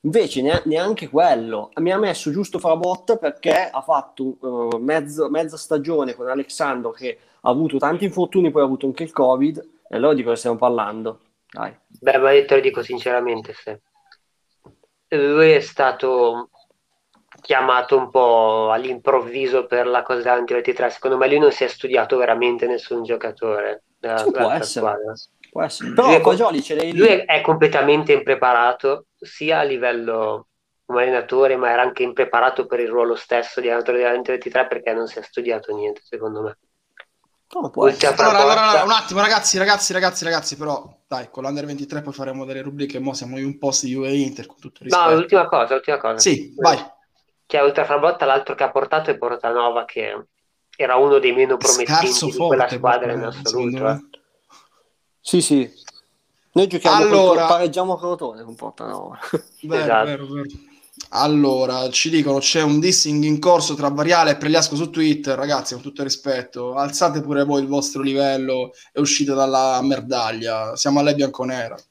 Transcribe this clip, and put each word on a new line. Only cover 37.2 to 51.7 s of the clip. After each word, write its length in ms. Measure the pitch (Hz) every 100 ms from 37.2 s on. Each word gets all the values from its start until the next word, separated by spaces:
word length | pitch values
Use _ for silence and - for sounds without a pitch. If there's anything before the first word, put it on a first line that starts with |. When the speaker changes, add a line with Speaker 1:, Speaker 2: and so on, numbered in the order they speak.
| _ _ _
Speaker 1:
No, 180 | - 160
può 140 | - 135
Speaker 2:
Oltre 220 | 135 143
a 40 |
Speaker 1:
essere. 160 | - 226
Speaker 3:
Allora, 100 | 202
allora, 120 | 202
Speaker 2:
Frabotta 160 | 220 220 208
Speaker 3:
allora, 40 |
un 80 | 196 226
attimo, 160 | - 185
ragazzi, 360 | 208 220 - 185
ragazzi, 360 | 196 202 -
ragazzi, 300 | 185 185 180
ragazzi, 320 | 165 165 - 143
però, 440 | 151 139 - _ _
dai, 220 | 127 120
con 120 | -
l'Under 220 | 135 143 147
ventitré 360 | 143 139 151
poi 100 | 147
faremo 320 | 139 135 131 135
delle 160 | 135
rubriche, 380 | 139 143 139 135
mo 140 | 135
siamo 260 | 135 123 131
in 60 | 135
un 120 | 139
post 280 | 139 135 131
di 60 |
Juve 200 | 131 135 143
Inter, 300 | 135 - -
con 120 | _
tutto 240 | - _
il 60 | -
Speaker 2:
No, 80 | 175
Speaker 3:
rispetto. 180 | 165 160
Speaker 2:
l'ultima 300 | 175 196 170
cosa, 260 | 156 117
l'ultima 240 | 131 - 143
cosa. 200 | 113 110
Speaker 3:
Sì, 340 | - - - -
vai. 200 | 131 - - _ _ _ _ _ _
Speaker 2:
Che 120 | 147
oltre 220 | 143 143
a 40 | 143
Frabotta 400 | 147 160 175 139
l'altro 280 | 139 139
che 100 | 135
ha 60 | 131
portato 400 | 151 139 156 156
è 80 | 135
Portanova, 680 | 120 120 120 120 120 117 117
che 400 | 117 107 107 113 _ _ _ _ -
era 200 | 131 127
uno 200 | 143 139
dei 160 | 127
meno 240 | 123 127 127
promettenti 480 | 120